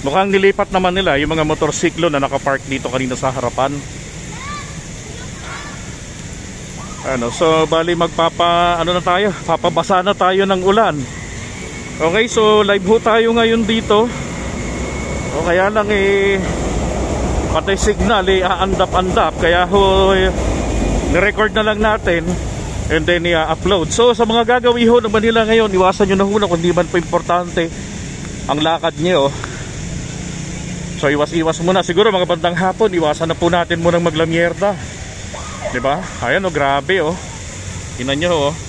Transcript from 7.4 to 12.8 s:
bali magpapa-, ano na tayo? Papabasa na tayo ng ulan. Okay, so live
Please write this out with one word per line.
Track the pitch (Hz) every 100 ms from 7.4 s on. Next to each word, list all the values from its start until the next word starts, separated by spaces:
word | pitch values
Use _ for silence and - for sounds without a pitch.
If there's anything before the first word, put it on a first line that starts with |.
| 165 160 156
bali | 160 165 170
magpapa-, | 170 - 165 - 170 170 175 175 165
ano |
na | 180
tayo? | 180 180 208 165 -
Papabasa | 160 175 160 165 190 185
na |
tayo | 202 185 190 196
ng | 190
ulan. | 185 208 202 147 127 - - - - - - - - -
Okay, | 160 196 233
so | 233 214 214
live | 202 202